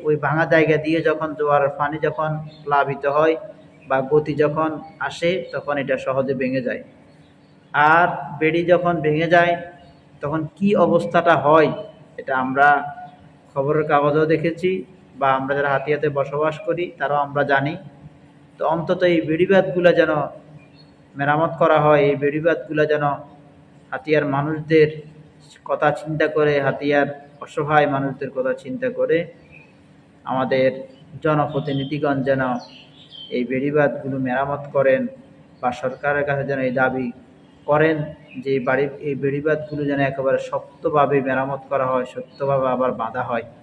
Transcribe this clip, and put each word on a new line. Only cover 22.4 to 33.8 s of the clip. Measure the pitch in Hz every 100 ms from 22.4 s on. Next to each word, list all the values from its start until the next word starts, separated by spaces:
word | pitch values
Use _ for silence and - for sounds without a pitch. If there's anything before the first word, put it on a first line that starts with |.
| 165 160 - 151 151
যেন | 151 147 139 - - - - - - -
হাতিয়ার | 131 151 151 147
মানুষদের | 139 147 151 151 160 151 - - - - - - -
কথা | - 135 151 147
চিন্তা | 156 156 151 151
করে, | 151 143
হাতিয়ার | 135 123 143 143 143 - - -
অসহায় | - - 147 151 139
মানুষদের | 139 139 131 131 131
কথা | 127 123
চিন্তা | 131 127 127 123
করে | 131 160 170 - - - - _ - - _ _
আমাদের | - 131 127 131 131 127 - - - 139
জনপ্রতিনিধিগণ | 156 151 143 139 139 139 135 147 147 135
যেন | 127 135 131 123 - - - - - - -
এই | 123
বেড়িবাঁধগুলো | 120 131 143 147